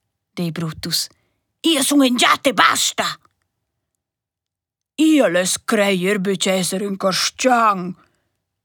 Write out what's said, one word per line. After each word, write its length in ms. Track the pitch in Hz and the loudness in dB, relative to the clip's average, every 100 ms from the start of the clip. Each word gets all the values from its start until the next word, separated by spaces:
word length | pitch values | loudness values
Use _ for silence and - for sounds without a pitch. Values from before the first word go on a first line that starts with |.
| _ _ _ | _ _ _
dei 160 | - 175 | -8 -8
Brutus. 580 | 156 165 156 180 165 - _ _ _ _ _ | -6 -8 -10 -6 -6 -6 _ _ _ _ _
«Io 200 | 320 302 | -2 0
sun 180 | 269 285 | 2 2
en 160 | 262 240 | 2 4
giat 280 | - - 277 | 2 2 0
e 60 | |
basta.» 540 | 190 - - - - 202 - _ _ _ _ _ _ _ _ _ _ _ _ _ _ _ _ _ - | 2 2 2 -4 -4 -6 -8 _ _ _ _ _ _ _ _ _ _ _ _ _ _ _ _ _ 0
«Io 320 | 311 311 214 | 4 4 4
les 300 | 175 185 - | 2 0 -4
creier 540 | - 220 202 190 180 208 | -2 0 2 0 0 -2
bec 280 | 185 190 202 | -2 -2 0
esser 360 | 190 175 190 | -2 -2 -4
en 140 | 202 190 | -6 -4
carstgian», 960 | 190 175 - - 254 240 226 196 180 - _ _ _ _ _ _ | -2 -2 -4 -2 0 2 2 0 -4 -10 _ _ _ _ _ _